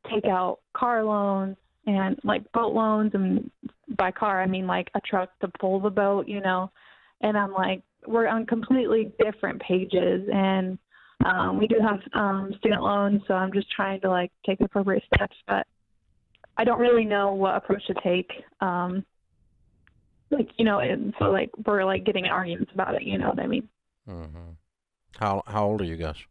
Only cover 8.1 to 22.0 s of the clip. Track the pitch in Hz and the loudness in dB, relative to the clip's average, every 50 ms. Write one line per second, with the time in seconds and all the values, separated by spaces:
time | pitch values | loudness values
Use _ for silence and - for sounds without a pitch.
8.1 | 220 233 226 - 226 226 220 220 240 226 - - 262 262 240 - 226 220 220 214 | 0 2 2 2 0 -2 0 -2 -2 -2 2 2 2 2 4 2 2 2 0 -2
9.1 | - - - 214 208 - - 190 - - - - 185 185 190 180 - 180 180 180 | 0 0 0 0 0 -4 -6 -6 -6 -8 -2 0 0 0 0 0 0 2 2 2
10.1 | 185 185 196 202 208 196 190 190 190 190 190 185 185 - _ _ _ - - - | 0 0 0 0 0 2 2 2 2 0 0 -2 -6 -8 _ _ _ -20 -20 -20
11.1 | _ _ - - 185 180 185 185 185 196 214 220 226 226 214 220 202 196 - - | _ _ 2 2 2 0 0 0 2 2 2 4 4 4 4 2 0 -2 -6 -4
12.1 | - - 208 196 196 196 196 196 214 - - 220 208 - - 202 202 202 202 202 | -2 0 0 0 0 -2 -4 -6 -8 -2 0 0 0 2 0 0 2 2 2 2
13.1 | 202 202 - - 196 185 190 190 190 202 202 - - - 196 196 196 190 - 190 | 2 0 2 0 0 0 0 0 0 -2 -2 -2 -4 -4 -2 -2 -2 -2 0 0
14.1 | 185 180 180 175 _ _ - - 190 - - 196 - 202 196 196 190 202 - _ | 2 0 0 -2 _ _ -4 -4 0 0 -2 0 0 0 0 2 0 0 0 _
15.1 | - - 202 - - - _ - - - - _ _ _ _ _ _ _ _ _ | 0 2 2 0 -6 -16 _ -4 -2 -2 -4 _ _ _ _ _ _ _ _ _
16.1 | _ _ _ _ _ _ - _ _ - - 240 240 - 240 240 240 233 220 214 | _ _ _ _ _ _ -20 _ _ 0 2 2 2 4 4 6 6 6 4 2
17.1 | 208 202 202 202 196 196 190 190 - 196 - - 190 208 - - 185 - - 175 | 2 2 2 2 2 2 2 2 2 0 0 -2 -2 -2 -2 -6 -6 -2 0 0
18.1 | 175 180 180 - - - - - _ _ 196 185 175 180 180 180 180 196 185 _ | 0 0 0 -4 -12 -16 -16 -20 _ _ -2 -2 0 0 -2 -2 -4 -6 -6 _
19.1 | _ _ _ _ _ _ _ _ _ _ _ _ _ _ _ - _ _ _ _ | _ _ _ _ _ _ _ _ _ _ _ _ _ _ _ -20 _ _ _ _
20.1 | _ _ _ _ 294 285 220 - - - 226 214 202 202 208 - 190 - 220 202 | _ _ _ _ 0 0 0 -4 0 2 2 4 4 2 2 0 -2 -2 -2 -6
21.1 | - - 202 196 196 190 - - - - 214 - 208 202 190 190 190 190 | -2 0 2 2 2 2 0 -4 -8 -6 -2 0 2 2 2 0 0 0